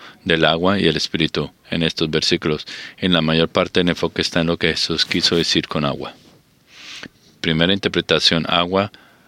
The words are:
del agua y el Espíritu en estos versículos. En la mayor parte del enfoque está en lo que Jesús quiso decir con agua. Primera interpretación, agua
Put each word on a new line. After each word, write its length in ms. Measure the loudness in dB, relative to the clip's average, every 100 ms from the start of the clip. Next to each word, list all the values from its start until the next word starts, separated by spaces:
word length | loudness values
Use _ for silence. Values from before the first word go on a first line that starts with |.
| -14 -12
del 220 | 0 2 4
agua 340 | 4 2 2
y 60 | 2
el 100 | 0
Espíritu 560 | -4 -2 -2 -2 -6 _ -6
en 120 | -2
estos 260 | -2 -2 -2
versículos. 580 | 0 0 0 0 -4 -6 -14 -16 -4
En 160 | 0
la 80 | 2
mayor 300 | 2 2 2
parte 300 | 2 0 2
del 100 | 0
enfoque 320 | 0 -2 -2
está 180 | -2 0
en 60 | 0
lo 100 | 0
que 120 | -2
Jesús 360 | -2 -4 -2
quiso 320 | -2 0 0 0
decir 320 | 2 0 -2
con 160 | -2
agua. 300 | -2 -4 -10 -14 -20 _ _ _ _ -20 -20 -18 -18 _ _ _
Primera 320 | -2 2 2
interpretación, 720 | 2 0 -2 2 2 2 0 2
agua 420 | 0 2 0 -2 -6 -20 _